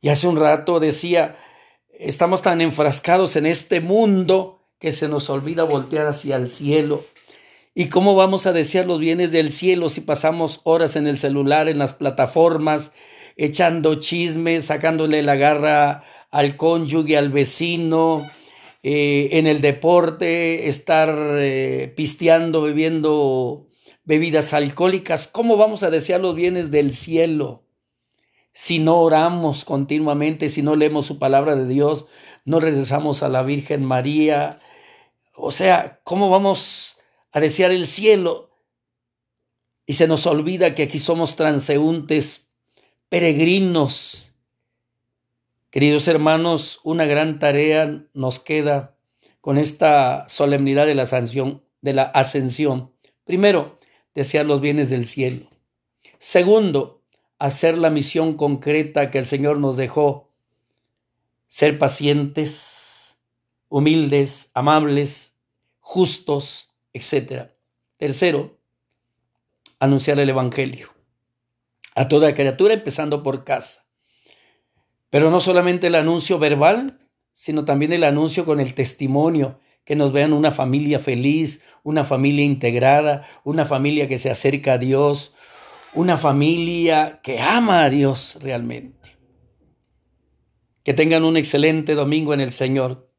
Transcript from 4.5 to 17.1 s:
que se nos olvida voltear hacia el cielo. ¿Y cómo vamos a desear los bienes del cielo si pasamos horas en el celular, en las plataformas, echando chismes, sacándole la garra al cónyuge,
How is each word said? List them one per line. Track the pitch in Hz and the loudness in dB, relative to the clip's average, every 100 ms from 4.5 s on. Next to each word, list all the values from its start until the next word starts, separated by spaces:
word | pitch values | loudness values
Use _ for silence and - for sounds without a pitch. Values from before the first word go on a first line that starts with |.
| - _ _ | -14 _ _
que | 165 | -6
se | - 151 | -4 -4
nos | 147 143 | -4 -4
olvida | 139 139 165 | -6 -6 -2
voltear | 165 147 131 156 151 | 0 0 -2 -4 -2
hacia | 147 143 135 | -4 -4 -4
el | 123 | -4
cielo. | - 143 151 151 147 - _ _ - _ _ _ - | -6 0 0 0 -4 -8 _ _ -20 _ _ _ -6
¿Y | 135 | -2
cómo | 180 196 190 | 2 4 4
vamos | 190 190 190 | 4 2 0
a | |
desear | 170 147 190 180 | 0 0 0 0
los | 170 | -2
bienes | 160 170 175 | 0 0 0
del | 160 156 | 2 0
cielo | 131 180 180 165 | 0 0 0 0
si | 139 | -4
pasamos | 151 143 156 170 160 - | -4 -2 0 0 -4 -4
horas | - 165 160 160 | 0 2 2 0
en | 147 | -2
el | 139 | -2
celular, | 143 139 139 151 156 | -2 0 2 2 0
en | 147 | 0
las | 135 | -2
plataformas, | - 143 131 127 165 165 160 156 151 147 - - - - - | -2 -6 -2 -2 4 4 4 0 -2 -4 -14 -20 -20 -20 -6
echando | 151 151 175 165 156 151 | -4 2 0 2 0 0
chismes, | 151 175 170 160 165 165 143 | -2 -2 -2 -2 -2 -2 -2
sacándole | 151 156 160 156 151 | -2 -2 0 0 0
la | 147 139 | 2 2
garra | 143 151 151 147 147 143 - - _ | 2 2 2 2 2 0 -12 -20 _
al | 143 143 143 | -2 -2 0
cónyuge, | 160 170 156 156 151 | 0 0 0 -2 2